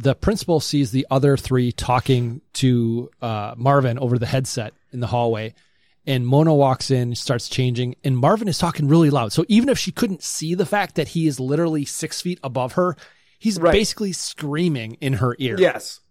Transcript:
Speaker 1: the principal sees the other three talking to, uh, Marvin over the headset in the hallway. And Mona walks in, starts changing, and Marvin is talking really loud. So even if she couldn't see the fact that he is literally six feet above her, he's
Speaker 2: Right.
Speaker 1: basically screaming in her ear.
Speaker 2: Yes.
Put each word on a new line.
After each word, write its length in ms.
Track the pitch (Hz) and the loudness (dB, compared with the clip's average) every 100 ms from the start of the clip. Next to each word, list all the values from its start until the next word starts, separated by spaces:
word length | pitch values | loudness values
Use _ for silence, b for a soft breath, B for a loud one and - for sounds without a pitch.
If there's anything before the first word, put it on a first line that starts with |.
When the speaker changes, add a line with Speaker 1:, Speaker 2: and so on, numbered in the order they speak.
Speaker 1:
the 140 | 135 - | -2 0
principal 440 | - 220 - 156 | 0 -2 0 0
sees 300 | - 147 127 | 0 0 0
the 140 | 131 - | -2 0
other 260 | 135 143 135 | 2 2 2
three 340 | - 127 123 | 0 0 0
talking 680 | - - 123 - 123 120 127 - | -2 -2 0 2 0 0 -6 -12
to, 580 | - 131 120 113 117 127 _ | 0 2 4 2 -2 -6 _
uh, 320 | 117 107 107 117 | -6 -6 -6 -2
Marvin 440 | 131 139 127 120 | 2 4 2 0
over 180 | 123 120 | 0 0
the 80 | 117 | 0
headset 480 | - 131 127 110 - _ | -2 -4 -6 -10 -14 _
in 80 | 127 | -8
the 60 | 110 | -4
hallway. 460 | 120 117 110 113 - _ _ _ _ - | 0 0 -2 -6 -12 _ _ _ _ -4
And 180 | 131 123 | -2 2
Mona 300 | 143 160 147 | 4 6 6
walks 340 | 139 131 - | 4 2 0
in, 240 | 131 120 | 0 0
starts 340 | 117 - 120 - | -4 -4 -4 -2
changing, 480 | - 123 120 123 - | -2 0 0 -4 -4
and 140 | 143 127 | -2 2
Marvin 300 | 139 214 208 | 2 2 0
is 100 | - | -2
talking 300 | 170 156 143 | -2 0 4
really 240 | 165 151 | 6 6
loud. 200 | 143 110 | 4 0
So 140 | - - | -2 4
even 220 | 214 269 | 4 4
if 80 | 208 | 0
she 140 | 185 | -2
couldn't 320 | - 226 185 | -2 -2 -2
see 320 | - - 160 180 | -8 -8 -4 -2
the 100 | 180 | 0
fact 300 | 208 180 - | -2 -2 -4
that 140 | 143 | -2
he 180 | 165 160 | 0 0
is 120 | 127 | 0
literally 460 | 127 151 170 156 139 | -2 0 0 -2 -4
six 340 | - 160 - | -8 -8 -6
feet 200 | 180 180 | -6 -8
above 280 | 135 123 127 | -6 -4 -2
her, 220 | - 180 147 b b b b | 0 -2 -2 b b b b
he's 220 | 220 185 | -4 2
Speaker 2:
Right. 120 | 170 | 4
Speaker 1:
basically 400 | 196 220 - 202 | 4 2 -2 -6
screaming 880 | 170 - - 147 151 175 135 110 117 | -6 -10 -8 -6 -2 -2 -2 -6 -6
in 120 | 139 | -2
her 220 | 113 123 120 | 0 0 0
ear. 180 | 226 196 | -2 2
Speaker 2:
Yes. 400 | 175 - - - _ | 2 2 -8 -16 _